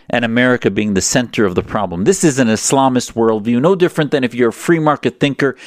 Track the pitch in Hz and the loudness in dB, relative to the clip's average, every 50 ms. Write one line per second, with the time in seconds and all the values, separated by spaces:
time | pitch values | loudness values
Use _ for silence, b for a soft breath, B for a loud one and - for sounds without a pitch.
0 | b b - 120 120 113 113 120 123 127 123 120 - 113 98 110 107 107 101 92 | b b -4 -2 -2 0 0 0 2 2 2 0 0 -2 0 0 -2 0 0 0
1 | 90 - - 139 123 113 - - 110 95 90 92 90 - - 110 101 92 85 87 | 0 0 -2 -2 -2 -2 -2 0 0 0 0 -2 -4 -4 -4 -4 -4 -4 -4 -2
2 | 98 143 196 - - 165 135 131 127 113 110 107 - - - 135 135 131 127 123 | 0 0 2 2 2 0 2 2 2 2 0 0 -2 0 2 2 2 2 2 0
3 | 120 - - 117 113 113 110 107 101 117 120 120 131 - 196 180 180 170 - - | -2 -4 -2 0 2 2 2 0 0 0 0 2 2 2 2 2 0 0 0 0
4 | 156 135 156 143 127 120 117 120 123 117 107 - - - 170 160 156 151 143 127 | -2 0 0 -2 -2 -2 0 0 0 0 0 -2 0 0 2 2 2 0 0 0
5 | - 123 - - - 143 139 - 147 135 120 B B | -2 -4 -4 -2 -2 -2 0 0 -2 -2 -2 B B